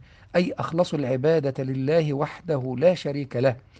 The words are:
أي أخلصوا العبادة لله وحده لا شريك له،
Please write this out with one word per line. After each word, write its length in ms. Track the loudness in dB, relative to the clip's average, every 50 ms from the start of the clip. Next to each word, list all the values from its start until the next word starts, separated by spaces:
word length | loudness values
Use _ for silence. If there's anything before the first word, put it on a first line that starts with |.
| -12 -20 -20 -20 -10 -2 0
أي 160 | 0 2 0 -2 -6
أخلصوا 400 | -6 -2 0 0 0 0 0 -2
العبادة 640 | 0 0 0 2 2 2 2 2 2 0 -2 -4 -4
لله 480 | -4 -4 -2 0 0 2 2 2 0
وحده 640 | 0 -2 -4 -4 -6 -8 -6 -4 -2 -2 -2 -4 -2 2
لا 160 | 4 4 4
شريك 420 | 2 -2 -4 -4 -4 -6 -4 -2
له، 200 | 0 2 2 2 0 -6 -20 -20